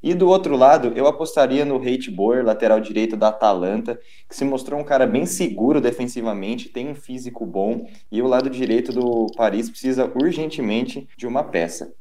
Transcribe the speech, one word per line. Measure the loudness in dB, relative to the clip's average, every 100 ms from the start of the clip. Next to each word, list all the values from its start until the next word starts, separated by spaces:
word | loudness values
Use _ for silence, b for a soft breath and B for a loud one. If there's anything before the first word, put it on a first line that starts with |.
E | -2
do | 2 6
outro | 6 4 6
lado, | 8 8 4 2
eu | 2
apostaria | 2 -4 2 2 2 0
no | -2
Hate | -2 -4 -4
Boer, | -2 2 2
lateral | 2 2 4 2
direito | 2 -2 -2 2
da | 0
Atalanta, | 4 2 2 0 -2 -4 -10 b b b
que | -6
se | -4
mostrou | -4 -6 -8
um |
cara | 0 2 4
bem | 2 -2
seguro | -2 -4 0 2 2
defensivamente, | 2 -2 -6 -6 -6 -6 -6 -8 -8
tem | -10 -10
um | -12
físico | -14 -14 -12 -12 -8
bom, | -4 -2 -4 B B B
e | -2
o | 0
lado | 0 0
direito | -4 0 0 0
do | -2 0 0 -2 0
Paris | 0 0 -6
precisa | -6 -4 -2 -2 0
urgentemente | -2 0 -6 -6 -2 -2 -4 -8 -14 b
de | -6
uma | -4
peça. | -2 -2 -2 -6 -14 -16